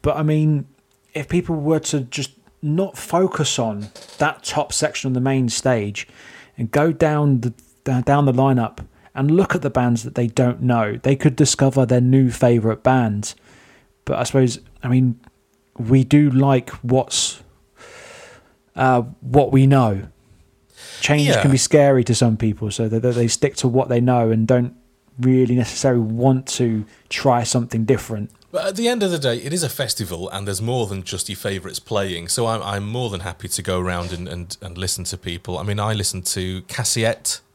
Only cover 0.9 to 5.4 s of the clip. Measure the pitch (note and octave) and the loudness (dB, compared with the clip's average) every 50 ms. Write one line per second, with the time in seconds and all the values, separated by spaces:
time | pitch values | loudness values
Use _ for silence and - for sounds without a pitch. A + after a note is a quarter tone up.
0.9 | _ _ _ _ _ D#3 C#3 - - F3+ F3 - E3+ D#3 C#3+ D#3 D#3+ D3+ D#3 - | _ _ _ _ _ -10 -6 -2 -2 -2 -2 -2 -6 -4 0 0 0 0 -2 -2
1.9 | - D3 B2+ B2 - - C3 - _ _ _ _ _ _ - D3 D3+ E3+ G3 F#3+ | -4 -4 -4 -6 -8 -8 -8 -8 _ _ _ _ _ _ -4 -2 -2 -2 -2 -4
2.9 | - - - - - F3 F#3+ F3+ - - D3 - - - A#2+ A2+ G#2+ G#2 G#2 G#2 | -6 -14 -8 -2 0 2 2 2 0 -2 -2 -2 -2 -2 -2 -4 -4 -6 -10 -14
3.9 | _ - - - - - D3 D#3 - - - - - D3 C#3+ - - - D#3 D3 | _ -20 -20 -20 -4 -2 -2 -2 -2 -6 -12 -6 -4 -4 -4 -4 -4 -2 -2 -2
4.9 | - - - C3+ B2+ B2+ B2+ C3+ C3+ C3 | -4 -4 -4 -2 -2 0 0 0 0 0